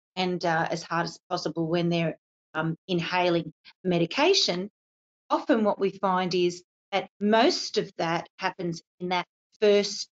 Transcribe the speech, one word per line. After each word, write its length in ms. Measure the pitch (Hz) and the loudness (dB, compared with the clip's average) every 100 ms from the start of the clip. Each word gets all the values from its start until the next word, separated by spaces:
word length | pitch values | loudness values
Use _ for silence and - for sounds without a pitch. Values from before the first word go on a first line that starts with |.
| _ 190 | _ -4
and, 280 | 185 175 | -2 0
uh, 240 | 175 160 - | 0 0 0
as 140 | 170 | -4
hard 220 | - 170 170 | -4 -4 -4
as 140 | - - | -6 -6
possible 380 | 180 175 165 160 | -4 -4 -4 0
when 220 | 175 170 | 0 2
they're, 280 | 170 165 - _ _ _ | 0 0 -4 _ _ _
um, 220 | 156 165 160 - | -4 -4 -4 -4
inhaling 680 | 175 160 180 180 170 160 - - _ | -4 0 0 2 0 -2 -14 -20 _
medication. 880 | 185 170 170 - 339 381 - 180 202 _ _ _ _ _ - | -2 0 0 2 2 2 0 -2 -8 _ _ _ _ _ -4
Often 340 | 302 311 233 | -2 2 2
what 160 | 202 - | 2 0
we 120 | 196 | -2
find 420 | 196 196 185 185 | -2 -2 0 0
is 300 | 180 175 175 _ _ - | 2 0 -2 _ _ -4
that 180 | 196 185 - | -4 -4 -4
most 580 | 208 220 302 - - 208 | 2 4 4 2 -4 -4
of 140 | 165 - | -4 -4
that 300 | 165 165 - - | -2 -2 -4 -6
happens 440 | 190 185 175 165 _ - | -6 -4 -6 -6 _ -10
in 100 | 180 | -4
that 160 | 180 - _ _ - | -4 -4 _ _ 0
first 480 | 208 202 202 - - | 4 4 2 -6 -12